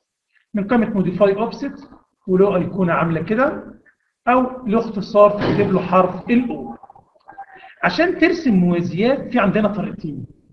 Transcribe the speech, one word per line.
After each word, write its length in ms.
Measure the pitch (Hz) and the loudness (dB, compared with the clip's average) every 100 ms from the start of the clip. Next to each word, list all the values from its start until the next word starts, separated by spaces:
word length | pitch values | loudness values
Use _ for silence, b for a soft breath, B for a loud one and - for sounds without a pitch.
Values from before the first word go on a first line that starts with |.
| _ _ _ _ _ | _ _ _ _ _
من 140 | 208 202 | -6 0
قائمة 220 | 240 214 | 0 0
موديفاي 460 | 196 175 180 202 196 | 0 -2 2 2 2
أوفست، 540 | 226 - 277 - - - _ _ - | -4 -6 -12 -12 -20 -20 _ _ -2
وله 280 | 185 202 180 | 2 4 2
أيقونة 380 | - 196 180 | -2 -2 0
عاملة 280 | 147 165 160 | 0 0 -2
كده، 520 | 165 220 285 - - - _ _ _ _ - | -2 0 0 -2 -14 -20 _ _ _ _ 0
أو 380 | 254 247 - 214 | 2 0 -6 -2
له 120 | 226 | -2
اختصار 500 | - 202 - 202 208 | -2 -6 -2 4 4
تكتب 420 | - - - 202 | 4 -2 0 2
له 100 | 185 | 0
حرف 480 | 170 180 180 - - | 2 2 2 -2 0
ال 180 | 240 247 | 0 0
O. 320 | - - - - - _ _ - - B B B B | -6 -10 -16 -20 -20 _ _ -20 -20 B B B B
عشان 340 | - - 349 - | -2 0 0 2
ترسم 360 | 330 339 262 | 2 2 2
موازيات 800 | 190 175 175 175 160 226 277 - | 2 4 2 -2 0 0 0 -2
في 80 | 240 | 0
عندنا 280 | 196 202 208 | 2 2 0
طريقتين، 580 | - - - 160 135 120 - _ | -2 -8 -8 -10 -10 -14 -18 _